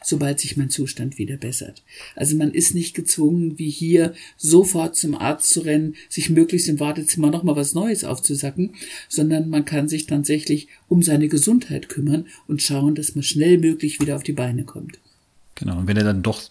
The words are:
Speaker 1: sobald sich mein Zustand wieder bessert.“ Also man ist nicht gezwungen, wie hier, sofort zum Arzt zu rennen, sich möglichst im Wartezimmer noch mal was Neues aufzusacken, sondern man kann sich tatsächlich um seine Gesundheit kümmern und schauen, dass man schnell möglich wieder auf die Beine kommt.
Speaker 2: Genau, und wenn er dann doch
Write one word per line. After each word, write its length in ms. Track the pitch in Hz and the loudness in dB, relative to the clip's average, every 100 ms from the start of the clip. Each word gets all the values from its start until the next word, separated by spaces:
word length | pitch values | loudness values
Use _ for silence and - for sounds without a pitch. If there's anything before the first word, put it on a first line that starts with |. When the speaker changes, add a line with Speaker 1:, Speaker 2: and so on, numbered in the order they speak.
Speaker 1:
sobald 380 | - 147 143 139 | -4 -2 0 -2
sich 160 | 131 143 | -4 -4
mein 140 | 135 | -2
Zustand 480 | - 135 - 127 - | -2 -4 -4 -6 -6
wieder 180 | - 139 | -8 -8
bessert.“ 460 | 113 - - - _ - - - | -6 -8 -8 -16 _ -20 -16 -4
Also 200 | - 156 | 0 2
man 160 | 151 | 0
ist 220 | - 170 | 2 0
nicht 200 | 175 165 | 0 -4
gezwungen, 640 | - 165 - 151 175 165 151 | -4 -2 2 2 2 -2 -4
wie 120 | 156 | -6
hier, 440 | 147 165 170 165 170 - - | -4 4 4 4 -2 -18 -6
sofort 580 | 151 170 190 170 160 - | 4 6 6 4 0 -2
zum 180 | 160 | -2
Arzt 360 | 143 120 151 - | -2 -2 0 0
zu 100 | - | 0
rennen, 360 | 165 151 156 - - | 2 0 0 -6 -10
sich 220 | - 147 | -4 2
möglichst 380 | 160 165 180 170 | 4 4 4 0
im 120 | 151 | 0
Wartezimmer 500 | 147 151 147 175 151 | -2 -2 -2 2 2
noch 120 | 165 | 2
mal 140 | 170 143 | 0 0
was 180 | 139 | 0
Neues 300 | 165 226 208 | 0 -2 -2
aufzusacken, 640 | - 123 - 139 139 143 185 - - - - | -4 -2 -2 -2 -4 -2 -4 -6 -16 -16 -8
sondern 420 | - 151 156 160 | 0 2 2 0
man 160 | 151 147 | 0 0
kann 220 | 151 151 | -2 -2
sich 180 | 156 - | -2 -2
tatsächlich 640 | 147 143 151 - 147 - - - | -2 0 -2 0 -4 -4 -12 0
um 140 | 175 | 2
seine 260 | 170 147 151 | 4 4 2
Gesundheit 600 | 151 208 240 - 143 - | 2 2 2 0 -8 -8
kümmern 380 | - 143 151 170 - - | -4 0 0 -2 -14 -6
und 160 | 147 | -4
schauen, 320 | - 139 143 | -2 0 0
dass 200 | 147 151 | 0 -2
man 80 | 147 | -4
schnell 360 | 139 147 165 180 | -4 2 6 6
möglich 420 | 165 156 151 - | 4 0 -2 -2
wieder 160 | 147 139 | -2 -4
auf 60 | |
die 100 | 139 | -4
Beine 320 | 139 123 120 | -4 -2 -4
kommt. 340 | - - - - _ _ _ _ _ - | -6 -10 -16 -18 _ _ _ _ _ -8
Speaker 2:
Genau, 220 | 101 90 | -6 -2
und 100 | 90 | 0
wenn 80 | 104 | 2
er 80 | |
dann 180 | 107 95 | 2 2
doch 180 | 110 104 - | 0 -4 -8